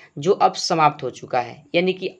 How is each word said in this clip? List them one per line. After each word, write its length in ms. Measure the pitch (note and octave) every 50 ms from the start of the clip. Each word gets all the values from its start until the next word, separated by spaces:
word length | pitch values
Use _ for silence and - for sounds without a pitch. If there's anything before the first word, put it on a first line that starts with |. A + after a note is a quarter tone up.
| - - _ D3
जो 140 | C#3+ F3+
अब 220 | G#3 - - C#4+ -
समाप्त 500 | - - - F3+ D#3+ D#3 D3 D3 - C3+
हो 60 | B2
चुका 300 | - - C3 - - B2
है। 220 | A#2+ A#2 B2 - - - -
यानी 180 | E3+ F#3 F#3 F3+
कि 140 | F#3 F#3+ - - -